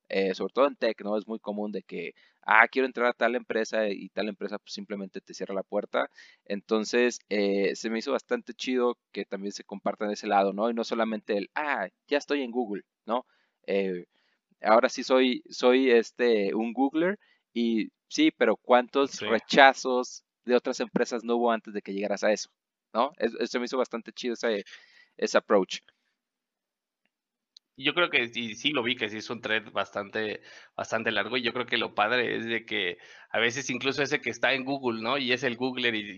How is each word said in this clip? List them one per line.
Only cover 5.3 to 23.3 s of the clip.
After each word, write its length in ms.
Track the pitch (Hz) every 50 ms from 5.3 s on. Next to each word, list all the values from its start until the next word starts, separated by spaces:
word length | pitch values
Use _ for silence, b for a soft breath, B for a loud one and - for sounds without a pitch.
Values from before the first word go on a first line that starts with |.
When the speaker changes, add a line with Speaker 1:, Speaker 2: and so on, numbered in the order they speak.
| 87
Speaker 1:
cierra 220 | - 92 - 98
la 80 | 95 -
puerta. 460 | - 104 104 98 - - 123 135 - b b b b b b b
Entonces, 760 | - 101 101 - - 110 110 104 - - 120 123 123 113 - _ -
eh, 460 | 98 104 101 101 98 101 98 90 -
se 140 | - - 110
me 100 | 113 113
hizo 120 | - 143
bastante 420 | 131 113 - - 123 120 - - 120
chido 440 | - - 131 127 123 120 123 117 _ _ _
que 140 | - 101 95
también 260 | - - 98 98 101
se 120 | 98 - -
compartan 480 | - 101 98 - 107 101 - 107 104
ese 160 | 104 - -
lado, 260 | 107 101 101 98 98 95
¿no? 160 | 101 110 120
Y 40 | 117
no 100 | 117 113
solamente 540 | - 131 113 110 110 110 107 - - 110
el, 120 | 101 95 - -
ah, 340 | - 151 147 135 113 98 90 _ _ _
ya 120 | - 143 143
estoy 220 | - - 147 143 135
en 80 | 117
Google, 320 | 110 123 123 101 101 90 - _ _ _ _
¿no? 200 | 104 113 127 - _ _ _ _ _ _ _ _
Eh, 380 | - 95 98 98 95 92 90 85 - _ _ _ _ _ _ _ _ _ _
ahora 260 | - 104 110 120 120
sí 160 | 120 - 135 120
soy, 400 | - 135 131 131 127 123 - - -
soy, 420 | - - 131 123 127 131 135 127
este, 640 | 120 117 107 - - - 123 120 113 104 98 98 -
un 160 | 107 113 117
Googler 480 | 110 117 135 139 - 156 170 185 208 - _ _ _ _ _ _ -
y 360 | 117 117 117 113 107 98 - _ _ _
sí, 240 | - - 147 151 160
pero 240 | - - 123 113 101
¿cuántos 560 | - _ - 123 123 123 113 - 139 139 135
Speaker 2:
Sí. 140 | - - 104
Speaker 1:
rechazos 960 | 107 113 107 - - - 151 139 135 127 - - 131 127 123 123 - - - _ _ _ _ -
de 100 | 117 123
otras 240 | 120 - 135 123 -
empresas 460 | 131 110 - - 120 - 127 117 110
no 100 | 117 120
hubo 160 | 120 120 120
antes 220 | 113 110 - 110 101
de 80 | 101
que 100 | - - 98
llegaras 300 | 98 104 98 101 98 -
a 80 | 107
eso? 180 | 107 - - - _ _ _ _ _ _ _ _ -
¿No? 180 | 110 123 143 -
Es-, 180 | - - 120